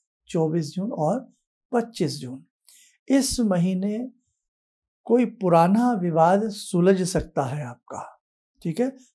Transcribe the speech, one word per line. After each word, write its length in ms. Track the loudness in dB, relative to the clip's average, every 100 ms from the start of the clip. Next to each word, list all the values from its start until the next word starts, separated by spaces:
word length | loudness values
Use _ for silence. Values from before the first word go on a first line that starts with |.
| _ _ -6
चौबीस 460 | -2 -2 -2 -4
जून 180 | -6 -6
और 400 | -4 -2 -2 -8 _ _ _ -6
पच्चीस 460 | -4 -4 -4 -4 -4
जून। 260 | -12 -16 _ _ _ _ _ _ 0
इस 320 | 0 0 0
महीने 680 | 0 2 0 -2 -4 -6 -8 _ _ _ _ _ _ _ _ _
कोई 200 | 0 2
पुराना 680 | 2 0 4 4 6 4 2
विवाद 560 | 0 0 4 4 4 0
सुलझ 540 | -6 -4 2 4 4
सकता 400 | 2 -2 -4 -4
है 220 | -4 -4
आपका, 560 | -10 -14 -14 -14 -14 -20 _ _ _ _
ठीक 180 | -6 -2
है? 320 | -4 -6 _